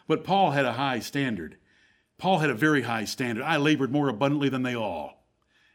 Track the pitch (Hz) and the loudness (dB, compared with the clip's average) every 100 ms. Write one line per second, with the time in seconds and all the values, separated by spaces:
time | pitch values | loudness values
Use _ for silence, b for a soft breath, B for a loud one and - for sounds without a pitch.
0 | - 160 160 196 180 143 127 117 139 120 | -2 -2 2 2 4 2 0 0 -2 -2
1 | - 139 131 98 78 - _ _ _ _ | -4 -4 -2 -4 -8 -14 _ _ _ _
2 | _ _ 185 180 151 110 156 147 113 113 | _ _ 0 2 2 2 2 2 0 -2
3 | 101 - 127 110 147 156 147 139 131 147 | -4 -4 -4 -2 0 2 2 2 0 0
4 | 143 107 139 147 139 135 127 120 104 82 | 0 0 0 2 0 0 -2 -4 -4 -6
5 | 67 - _ _ _ _ _ | -10 -16 _ _ _ _ _